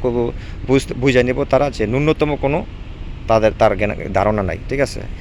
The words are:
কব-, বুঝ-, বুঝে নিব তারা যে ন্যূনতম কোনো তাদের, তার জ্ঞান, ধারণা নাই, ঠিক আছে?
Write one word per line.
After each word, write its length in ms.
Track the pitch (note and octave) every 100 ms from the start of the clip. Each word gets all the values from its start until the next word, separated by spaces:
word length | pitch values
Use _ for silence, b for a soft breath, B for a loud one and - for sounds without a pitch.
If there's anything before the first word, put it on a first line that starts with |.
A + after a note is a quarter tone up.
কব-, 300 | B2+ A#2+ A#2+ - B B -
বুঝ-, 280 | C3 - -
বুঝে 260 | C3+ B2
নিব 220 | B2 C3
তারা 260 | C#3 C3 C#3+
যে 160 | - G#2+
ন্যূনতম 500 | C3 D3+ D#3 D3+ C#3
কোনো 300 | C#3 D#3 - - - - - - -
তাদের, 240 | A2+ G#2+ G#2
তার 180 | A2 G2
জ্ঞান, 360 | G#2 - -
ধারণা 280 | F#2 G#2 G#2+
নাই, 160 | F#2+ D#2+ -
ঠিক 120 | C3+
আছে? 200 | C3+ - - B